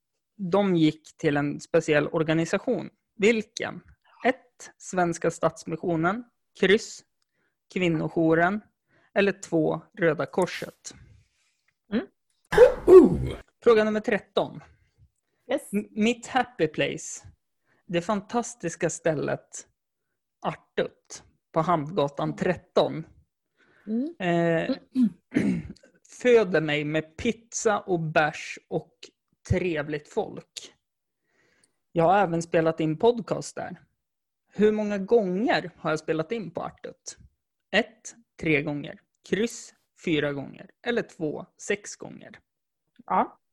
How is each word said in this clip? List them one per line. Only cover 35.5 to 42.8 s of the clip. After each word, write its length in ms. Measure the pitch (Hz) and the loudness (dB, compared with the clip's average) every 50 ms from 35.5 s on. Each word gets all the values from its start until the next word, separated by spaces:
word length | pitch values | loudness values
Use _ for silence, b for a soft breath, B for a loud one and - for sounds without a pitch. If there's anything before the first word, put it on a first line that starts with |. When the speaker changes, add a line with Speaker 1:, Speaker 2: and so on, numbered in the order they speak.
| 311 240 226 170 - - | 0 -2 -2 -6 -10 -8
Speaker 1:
har 120 | - 160 | -4 -4
jag 100 | 156 156 | -4 -4
spelat 320 | - - 160 156 160 - | -4 -4 -4 -4 -4 -4
in 200 | 233 233 190 - | -6 -8 -8 -8
på 100 | - - | -8 -8
Artut? 560 | - - - _ - - - - _ - - - - - _ _ _ _ _ _ _ _ | -10 -10 -12 _ -18 -18 -18 -18 _ -18 -18 -18 -20 -20 _ _ _ _ _ _ _ _
Ett, 440 | - 196 240 - - _ _ - - - _ _ _ - | 0 0 0 -2 -6 _ _ -20 -20 -20 _ _ _ -6
tre 200 | - 165 156 160 | -2 0 0 0
gånger. 400 | 151 147 147 147 147 - - - _ _ _ _ _ - | 0 -4 -6 -8 -10 -12 -16 -18 _ _ _ _ _ -6
Kryss, 440 | 202 185 226 233 - - - - - _ _ _ _ _ - | -2 -2 -2 -4 -6 -10 -18 -20 -20 _ _ _ _ _ -4
fyra 280 | 190 160 147 143 147 143 | -2 0 0 0 -2 -4
gånger. 360 | 139 135 - - - - - _ _ - | -6 -10 -12 -16 -20 -20 -20 _ _ -6
Eller 160 | 240 240 220 | -4 -2 -2
två, 440 | 175 - - - 170 151 - - - - _ _ | -4 -6 -8 -8 -6 -6 -6 -8 -12 -14 _ _
sex 380 | - - 208 202 - - - | -8 -6 -6 -6 -6 -12 -18
gånger. 440 | - - - 62 - - - - - _ _ _ _ _ _ _ _ | -16 -16 -18 -18 -18 -20 -20 -20 -20 _ _ _ _ _ _ _ _